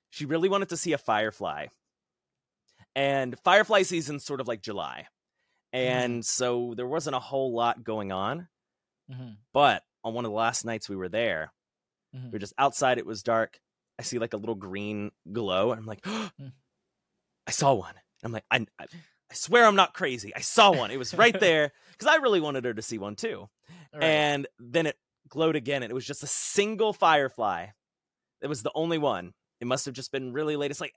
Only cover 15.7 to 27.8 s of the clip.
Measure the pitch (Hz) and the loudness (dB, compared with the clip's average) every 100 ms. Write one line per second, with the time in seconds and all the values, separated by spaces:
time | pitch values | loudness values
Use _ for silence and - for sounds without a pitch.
15.7 | 110 110 104 190 220 208 - 135 131 _ | 0 -8 -12 -8 -8 -8 -12 -18 -18 _
16.7 | _ _ _ _ _ _ _ - - 143 | _ _ _ _ _ _ _ -6 0 2
17.7 | 117 90 - _ _ 117 110 - 127 110 | 2 -2 -16 _ _ -12 -12 -2 -2 -2
18.7 | - - 170 - _ _ - - 240 226 | -10 -20 -20 -20 _ _ -10 2 8 8
19.7 | 196 180 - 165 123 98 - - - 208 | 8 4 2 -4 -4 -8 -6 0 8 8
20.7 | 151 107 131 120 175 233 196 185 160 147 | 8 0 -4 -4 4 6 6 6 6 2
21.7 | - _ - 247 320 262 196 151 139 123 | -2 _ -2 4 4 4 2 2 -2 -2
22.7 | 110 107 113 101 104 226 110 101 _ _ | -4 -6 -8 -8 -6 -6 -8 -12 _ _
23.7 | 175 151 151 160 151 147 143 139 - 120 | -20 -20 -2 2 4 2 0 -4 -12 -4
24.7 | 160 156 - _ _ _ 143 160 156 117 | -2 -2 -4 _ _ _ -2 0 0 -2
25.7 | 139 117 127 113 143 143 - - - 202 | -4 -4 -8 -8 -10 -6 -4 0 0 0
26.7 | 214 214 202 175 151 135 - 107 85 95 | 0 -2 2 4 4 2 -2 -2 -2 -6
27.7 | - | -16